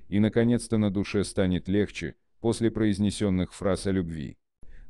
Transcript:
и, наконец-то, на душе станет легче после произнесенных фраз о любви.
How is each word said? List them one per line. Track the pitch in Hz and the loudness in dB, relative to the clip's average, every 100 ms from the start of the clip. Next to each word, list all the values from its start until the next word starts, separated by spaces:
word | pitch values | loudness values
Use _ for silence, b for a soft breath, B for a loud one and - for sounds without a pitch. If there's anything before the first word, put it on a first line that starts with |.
| - | -2
и, | 98 | 2
наконец-то, | 107 117 117 120 - 110 | 4 4 2 2 0 0
на | 104 | 2
душе | 95 95 104 | 0 -2 -2
станет | 87 - 92 87 - | -2 0 0 0 0
легче | 101 95 - 76 - _ _ | 0 0 -4 -10 -10 _ _
после | 117 104 113 | -2 0 0
произнесенных | 104 107 95 101 - 104 92 87 | 2 0 2 0 2 0 0 -2
фраз | - 95 90 98 | -4 -2 -2 0
о | |
любви. | 95 82 80 65 - _ _ b b b | 0 -2 -4 -10 -12 _ _ b b b